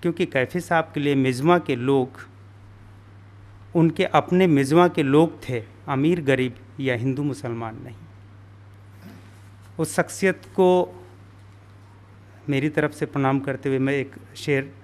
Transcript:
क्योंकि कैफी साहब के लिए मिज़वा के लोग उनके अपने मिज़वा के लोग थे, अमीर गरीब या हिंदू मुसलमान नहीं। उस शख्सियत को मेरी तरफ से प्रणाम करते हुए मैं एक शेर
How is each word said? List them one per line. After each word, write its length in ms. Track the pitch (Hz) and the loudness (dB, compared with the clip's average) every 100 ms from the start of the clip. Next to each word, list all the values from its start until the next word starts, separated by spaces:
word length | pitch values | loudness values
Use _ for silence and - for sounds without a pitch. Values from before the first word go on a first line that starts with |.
क्योंकि 240 | 180 170 180 | -4 -2 -2
कैफी 340 | 135 123 175 | -2 -2 -4
साहब 300 | 170 170 160 | -2 -2 -2
के 60 | - | -4
लिए 140 | 143 | 0
मिज़वा 440 | 143 131 127 147 175 | 2 0 0 4 2
के 180 | - 131 | 2 -4
लोग 500 | 123 139 127 - - - - - - - - - - - - - - - - 175 | 2 0 0 -6 -20 -20 -20 -20 -20 -20 -20 -20 -20 -20 -20 -20 -20 -20 -4 2
उनके 280 | 160 156 | 2 2
अपने 420 | 185 156 - 180 185 | 2 2 2 2 4
मिज़वा 420 | 143 135 160 180 | 4 4 4 4
के 140 | 175 | 2
लोग 460 | 143 143 165 - - | 2 4 4 0 -8
थे, 140 | 123 104 - - | -8 -8 -18 -6
अमीर 320 | 135 147 180 | 0 0 0
गरीब 340 | 139 131 127 113 - - | 2 0 0 -6 -20 -8
या 140 | 135 | -4
हिंदू 280 | 120 127 135 | -2 -2 -2
मुसलमान 600 | 147 127 123 117 113 110 | -4 -6 -8 -8 -10 -12
नहीं। 140 | - - - - - - - - - - - - - - - - - - - - | -16 -18 -20 -20 -20 -20 -20 -20 -20 -20 -20 -20 -20 -20 -20 -20 -20 -20 -20 -8
उस 160 | 160 - | -6 -2
शख्सियत 460 | 175 - 196 185 - | -4 -2 -2 -2 -8
को 500 | - 185 180 180 - - - - - - - - - - - - - - - - | 2 4 4 0 -6 -20 -20 -20 -20 -20 -20 -20 -20 -20 -20 -20 -20 -20 -18 -4
मेरी 200 | 139 151 | -2 -2
तरफ 240 | 151 147 | -2 -4
से 140 | 147 147 | -4 -6
प्रणाम 340 | 143 135 139 | -2 0 0
करते 280 | 139 131 143 | -2 -6 -4
हुए 100 | 135 | -2
मैं 160 | 135 | 0
एक 180 | 143 131 - - - | -2 -4 -12 -20 -12
शेर 360 | - 139 113 - | -2 -2 -2 -14